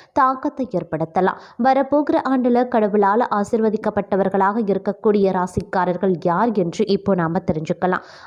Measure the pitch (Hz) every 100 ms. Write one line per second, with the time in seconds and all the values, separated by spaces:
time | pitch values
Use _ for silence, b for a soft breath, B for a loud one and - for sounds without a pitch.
0 | B - 262 262 294 285 254 180 165 156
1 | 160 190 185 - B B 240 262 269 285
2 | 294 320 - 262 247 240 247 247 214 208
3 | 196 214 247 208 202 226 220 214 220 208
4 | 196 190 190 196 190 214 202 185 190 196
5 | 220 208 196 185 180 - - 202 180 175
6 | 190 175 175 170 233 208 170 165 - 196
7 | 196 185 165 175 180 156 156 175 180 185
8 | B B